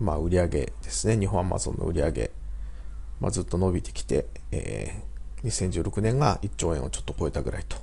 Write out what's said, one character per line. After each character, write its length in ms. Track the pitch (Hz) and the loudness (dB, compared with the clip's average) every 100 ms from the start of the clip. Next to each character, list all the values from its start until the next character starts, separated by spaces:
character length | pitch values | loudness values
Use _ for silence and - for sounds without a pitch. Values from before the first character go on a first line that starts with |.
ま 140 | 92 | 0
あ、 40 | 76 | 2
売 120 | 85 | 4
上 180 | 90 87 | 4 4
で 240 | 76 62 - | 2 0 -4
す 240 | - - 95 | -6 0 2
ね。 100 | - | 4
日 100 | 95 | 4
本 220 | 95 90 | 2 2
Amazon 300 | 87 - - | 0 -2 -2
の 80 | 82 | 0
売 80 | |
上。 380 | 85 73 60 - - - - - - - - - - | 2 2 2 -2 -4 -8 -6 -6 -8 -8 -8 -8 -2
ま 80 | 92 | 0
あ、 20 | |
ず 120 | 92 | 0
っ 20 | |
と 140 | - 87 | 0 2
伸 120 | 92 | 4
び 120 | 90 | 2
て 100 | - | 0
き 100 | - | -4
て、 220 | - 69 - - - | 0 0 0 -6 -4
え 520 | - - 52 50 - - - - - | -4 -2 -4 -6 -6 -8 -8 -8 -6
ー、 40 | |
二 60 | 117 | -2
千 200 | - 92 | 0 0
十 120 | 85 | 0
六 180 | 82 - | 0 2
年 180 | 110 131 | 2 6
が 200 | 139 - | 4 4
一 100 | 101 - | 0 0
兆 180 | 85 | 0
円 80 | 76 | 0
を 40 | 67 | 0
ち 120 | - | -4
ょ 0 | |
っ 20 | |
と 100 | - - | -4 0
超 100 | 78 | 0
え 20 | |
た 120 | 73 | 0
ぐ 80 | - | -2
ら 100 | - | -4
い 40 | - | -4
と 80 | - | -6